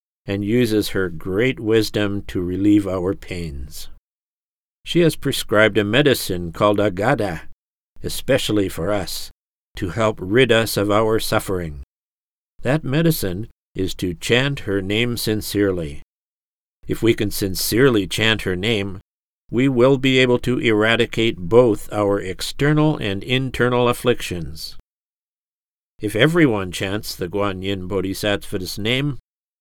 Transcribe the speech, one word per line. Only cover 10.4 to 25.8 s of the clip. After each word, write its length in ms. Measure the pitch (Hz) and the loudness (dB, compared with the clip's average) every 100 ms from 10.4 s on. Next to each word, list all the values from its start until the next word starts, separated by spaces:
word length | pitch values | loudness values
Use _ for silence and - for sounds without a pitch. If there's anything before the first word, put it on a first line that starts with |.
| 127 | 4
us 240 | 113 110 - | 4 2 0
of 160 | 101 | 2
our 280 | 104 110 110 | 2 2 0
suffering. 640 | - 110 - 92 85 69 - _ _ _ _ _ _ - | 0 -2 -2 -4 -6 -10 -16 _ _ _ _ _ _ -8
That 200 | 120 151 | -2 -2
medicine 640 | 131 143 165 156 98 90 113 _ _ | 0 0 2 0 -2 -6 -10 _ _
is 220 | - 95 - | -4 -4 -2
to 180 | 92 | -6
chant 480 | 85 - 117 139 139 | -4 0 2 2 -2
her 200 | - 98 | -2 -2
name 340 | 95 107 120 117 | 0 0 0 -2
sincerely. 840 | - 107 - 101 101 87 78 73 - _ _ _ _ _ _ _ - | -2 -2 -2 0 2 0 -4 -10 -14 _ _ _ _ _ _ _ -6
If 160 | - | 0
we 120 | 113 | 2
can 180 | - 101 | 2 0
sincerely 760 | - 98 90 - 107 139 113 92 | -2 -4 -2 0 2 4 2 0
chant 340 | - 110 110 | 0 0 0
her 160 | - 90 | -2 -2
name, 420 | 101 110 98 92 - _ _ _ - | 0 -2 -4 -8 -16 _ _ _ -6
we 200 | 113 135 | 0 2
will 280 | 123 127 135 | 4 4 4
be 200 | 131 131 | 4 4
able 200 | 127 123 | 4 2
to 200 | - 127 | 0 0
eradicate 800 | 120 107 110 113 113 - 113 87 | 2 2 4 2 2 0 0 -2
both 540 | 87 117 123 107 - | 4 6 6 4 -2
our 260 | 104 101 101 | -2 0 0
external 800 | 92 90 - - 143 151 151 - | -4 -8 -6 -2 2 2 2 0
and 260 | 107 98 | -2 -4
internal 640 | 113 131 131 - 123 123 120 | -2 -2 -2 -2 0 2 2
afflictions. 880 | 120 127 117 - 90 73 78 - - - _ _ _ _ _ _ _ _ _ | 2 0 0 -2 -6 -8 -10 -12 -14 -20 _ _ _ _ _ _ _ _ _